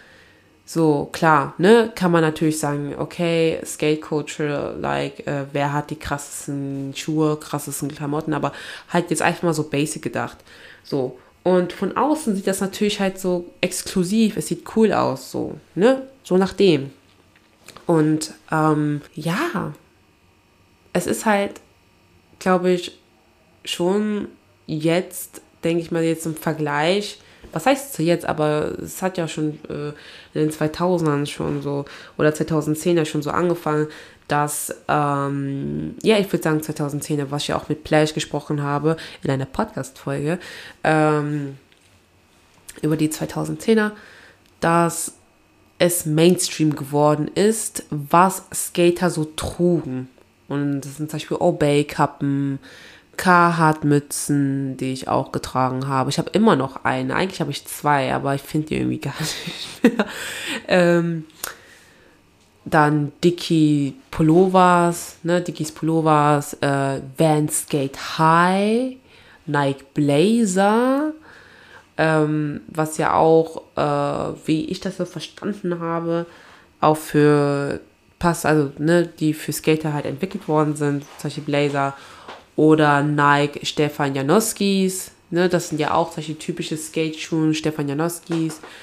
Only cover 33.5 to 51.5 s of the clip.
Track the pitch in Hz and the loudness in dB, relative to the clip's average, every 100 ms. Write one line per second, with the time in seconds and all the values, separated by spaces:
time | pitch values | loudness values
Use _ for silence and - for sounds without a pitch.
33.5 | 170 151 151 151 - - - - 147 147 | 0 -2 -2 -2 -6 -20 -14 -4 -2 0
34.5 | - - - - 147 147 143 139 139 139 | -4 -8 -8 -2 0 0 -2 -2 -4 -4
35.5 | 139 143 147 156 - 180 220 190 - 160 | -6 -6 -6 -8 -2 0 2 0 -2 0
36.5 | 156 151 147 143 143 - 147 139 147 - | 0 -2 -6 -6 -6 -4 -4 -4 -6 -4
37.5 | 156 - 147 - 156 151 151 - 147 - | -4 -4 -6 0 2 2 0 -6 -6 -4
38.5 | 147 143 143 151 160 - - 139 135 135 | -4 -2 0 0 -2 -6 -8 -4 -2 -2
39.5 | - 220 - 131 - 143 139 147 180 - | -4 -4 -6 -10 -10 -6 -4 -2 -4 -8
40.5 | - - - 156 156 156 151 147 147 139 | -18 -18 -4 0 2 4 2 0 -4 -6
41.5 | 135 _ _ _ _ _ _ _ _ _ | -10 _ _ _ _ _ _ _ _ _
42.5 | _ - - 151 156 156 - 160 160 156 | _ -20 -6 -2 0 -2 -2 -8 -6 -6
43.5 | 156 - 226 214 214 - - - _ _ | -4 2 2 2 -4 -18 -20 -20 _ _
44.5 | - 165 170 170 - - - _ _ _ | -4 2 2 2 -2 -8 -12 _ _ _
45.5 | _ _ - 175 175 156 151 175 180 - | _ _ 0 2 2 0 4 6 4 0
46.5 | - 156 143 131 147 151 151 147 - 208 | 0 0 0 -2 2 4 2 0 0 2
47.5 | 220 - - - 151 143 170 190 190 - | 0 -4 -10 -8 -8 2 4 4 2 -8
48.5 | - - - 175 175 175 156 156 - - | -8 -4 2 2 4 0 0 -4 -6 -6
49.5 | - 175 165 131 127 131 _ _ _ - | 0 2 2 -2 -8 -8 _ _ _ -6
50.5 | 143 143 139 139 139 151 151 - - 175 | -2 -2 -2 -6 -8 -6 -6 -6 0 2